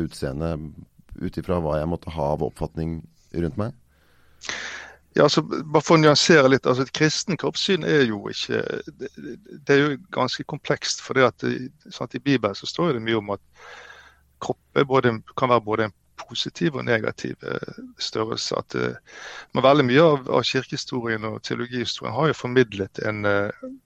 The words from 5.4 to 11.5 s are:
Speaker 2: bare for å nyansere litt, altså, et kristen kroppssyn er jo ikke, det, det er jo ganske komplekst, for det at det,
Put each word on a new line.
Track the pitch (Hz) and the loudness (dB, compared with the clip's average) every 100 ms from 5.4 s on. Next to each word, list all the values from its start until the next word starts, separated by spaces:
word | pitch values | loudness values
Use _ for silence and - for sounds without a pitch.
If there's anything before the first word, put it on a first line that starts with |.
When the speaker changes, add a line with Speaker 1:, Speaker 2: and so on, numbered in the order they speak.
Speaker 2:
bare | 156 - 156 151 | -2 -4 0 0
for | - 165 | 4 6
å | |
nyansere | 151 143 - 160 131 | 6 6 6 8 8
litt, | 135 139 | 6 4
altså, | 127 | 0
et | 135 | -2
kristen | - 156 - - 160 | 0 0 0 -4 -4
kroppssyn | 143 - - 180 | -4 -2 0 0
er | 151 151 123 | 2 2 2
jo | 104 104 | 0 -6
ikke, | 107 - 117 - - - - | -8 -4 -2 -2 -6 -10 -14
det, | - - - 120 - 156 147 | -14 -14 -16 -16 -18 -6 2
det | |
er | 143 | 4
jo | 147 135 - | 2 -2 -6
ganske | - 123 - - | -4 -4 -4 -8
komplekst, | 147 - 147 - - | -6 -4 -2 -4 -8
for | - 131 | -2 4
det | 123 | 4
at | - | 2
det, | 123 | -4